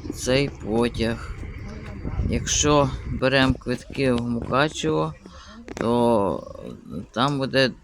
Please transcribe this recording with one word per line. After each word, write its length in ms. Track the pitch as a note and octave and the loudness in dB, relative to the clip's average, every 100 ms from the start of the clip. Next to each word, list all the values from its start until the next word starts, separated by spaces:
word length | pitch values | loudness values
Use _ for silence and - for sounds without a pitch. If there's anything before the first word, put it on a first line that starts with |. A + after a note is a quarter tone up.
| - - | -10 -8
цей 340 | A#2+ C3 C#3 | 0 2 0
потяг. 840 | - - A2+ A#2+ A2+ A2+ A#2 - - - - - - - - - - - | -4 -2 0 0 0 -2 -2 -8 -10 -10 -10 -12 -12 -12 -10 -6 -2 0
Якщо 600 | A#2+ - - D3 D3 C#3 - - | 0 0 2 4 6 4 0 -6
беремо 420 | C3 C3 C3+ C3 | 0 2 4 4
квитки 600 | B2+ - B2 - - C3+ | 2 -2 -6 -6 -2 2
в 80 | A#2+ | 2
Мукачево, 920 | A#2+ A#2 G2+ B2+ D3+ - D#3+ D#3 D#3 D#3 - - - - - | 0 -2 0 2 2 0 -2 0 -2 -6 -16 -20 -18 -18 -14
то 800 | - A#2 A#2+ A#2+ A2 G2 C#2+ - - A1+ A#1+ - D#2 G#2+ | -4 0 4 4 4 4 0 -6 -14 -14 -14 -12 -12 -8
там 260 | G#2+ C3+ C#3+ | -2 0 0
буде 340 | C3 B2 C3 - | 0 4 2 0